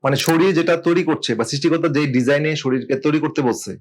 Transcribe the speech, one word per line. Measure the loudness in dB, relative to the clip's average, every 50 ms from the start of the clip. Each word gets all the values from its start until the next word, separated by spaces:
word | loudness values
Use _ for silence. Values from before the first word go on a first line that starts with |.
| 0
মানে | 0 0
শরীর | 2 2 2 2 4 4 4 2
যেটা | 2 2 2 0
তৈরি | 0 2 2 2 2
করছে | 2 0 -2 -2 -2 -4 -2
বা | -2 -2
সৃষ্টিকর্তা | -4 -4 -2 0 0 0 2 0 0
যেই | 0 0 0
ডিজাইনে | 0 0 0 2 2 2 2 0 -2 -4
শরীরকে | -2 -2 -2 -2 -2 -2 -4 -4
তৈরি | -2 0 0 0 0
করতে | -2 -2 -2 0
বলছে | 0 0 0 -2 -6 -12 -12 -14